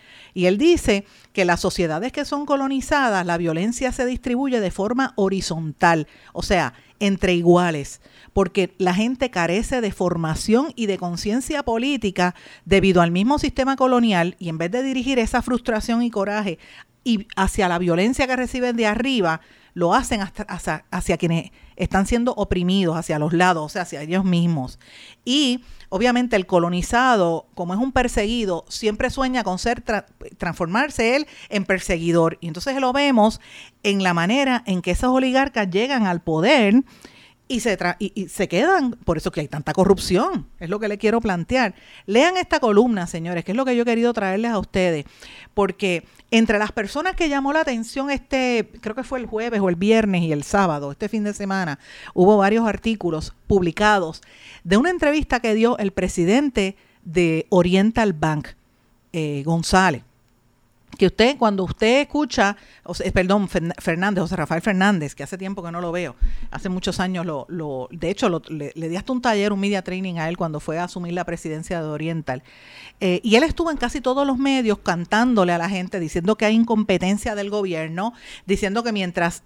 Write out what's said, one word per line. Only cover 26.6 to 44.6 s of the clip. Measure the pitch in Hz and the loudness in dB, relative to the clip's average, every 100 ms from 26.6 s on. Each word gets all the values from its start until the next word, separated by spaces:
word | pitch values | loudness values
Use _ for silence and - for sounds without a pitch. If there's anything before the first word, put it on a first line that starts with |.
| 170 180 170 233 262 226 170 165 - - | 2 0 0 2 4 4 2 0 -6 -10
como | 175 | -6
es | 196 | -2
un | 262 | 0
perseguido, | 254 240 233 208 240 202 170 - | 0 0 0 -2 0 -2 -4 -6
siempre | - 214 214 254 | -4 -2 -2 -2
sueña | 269 262 254 | -2 -2 0
con | 196 180 | -2 -2
ser | 233 240 | -2 -2
tra-, | - 208 - - - - | -4 -6 -6 -16 -20 -8
transformarse | 180 - 165 208 294 262 226 269 | -6 -4 -2 0 0 0 2 0
él | 302 - - | -2 -12 -6
en | 208 | -4
perseguidor. | 196 185 - 165 170 170 160 165 | -2 -2 -2 -2 2 4 2 0
Y | 165 | -8
entonces | 160 277 262 | -8 -6 -2
lo | 254 | 0
vemos | 269 285 240 220 - - - - _ | 2 4 4 4 2 -10 -20 -20 _
en | 208 196 | -2 2
la | 185 | 2
manera | 170 175 262 277 240 220 | 2 2 2 2 0 -2
en | 185 | -2
que | 175 | 0
esos | 180 254 | 0 2
oligarcas | 262 262 262 269 233 196 | 2 2 2 0 0 -2
llegan | 185 254 269 196 | 0 0 0 0
al | 170 | 0
poder | - 160 202 294 202 240 - - - - - _ - | 0 2 4 6 6 4 2 -6 -20 -20 -20 _ -8
y | 247 | -4
se | 233 185 | -2 0
tra-, | 180 175 | -2 -2
y, | 196 - | -6 -6
y | 180 | -6
se | - 180 | -4 -2
quedan, | 175 311 381 254 233 | 0 2 2 0 -2
por | - 156 | -2 -2
eso | 180 | -2
que | - | -4
hay | 151 | -6
tanta | 156 147 | -6 -2
corrupción, | 170 190 190 - 180 339 277 - - | 2 4 4 2 0 2 -2 -8 -12
es | 165 | -8
lo | 208 | -6
que | 214 | -4
le | 208 | -2
quiero | 214 233 | 0 2
plantear. | 226 180 165 254 220 - - - - | 0 -2 0 0 0 -4 -18 -14 0
Lean | 220 330 370 | 4 4 2
esta | - 302 | 0 0
columna, | 233 202 247 208 170 | 4 4 4 2 -4
señores, | 170 170 175 | -6 -6 -4
que | 160 | -2
es | 226 | -2
lo | 262 | 0
que | 240 | 0
yo | |
he | 233 | 2
querido | 226 233 | 2 0
traerles | 233 196 196 233 | 0 -2 -2 -2
a | |
ustedes, | 220 | -2